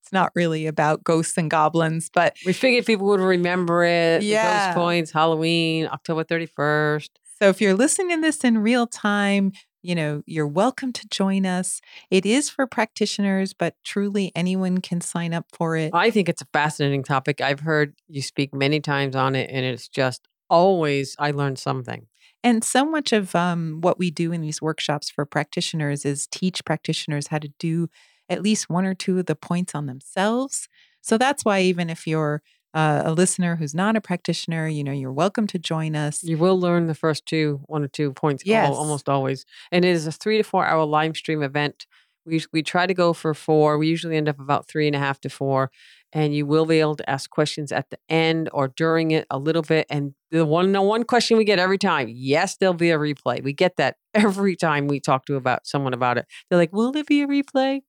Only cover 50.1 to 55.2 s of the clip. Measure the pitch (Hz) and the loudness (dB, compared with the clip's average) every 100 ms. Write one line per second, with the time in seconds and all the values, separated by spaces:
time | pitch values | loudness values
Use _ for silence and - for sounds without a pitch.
50.1 | 135 _ 160 156 160 190 196 196 220 233 | -8 _ 0 2 2 2 2 2 0 2
51.1 | 240 226 226 208 196 185 190 196 156 117 | 0 4 4 4 4 2 2 2 0 -2
52.1 | 117 131 147 185 - 190 175 170 160 147 | -6 0 2 0 0 0 2 2 2 0
53.1 | 143 - 127 131 143 185 - 135 - _ | -2 -4 -2 -4 0 0 2 -2 -2 _
54.1 | 214 214 190 196 175 165 147 143 143 - | 2 2 2 -2 0 0 2 0 -2 0
55.1 | 131 | 0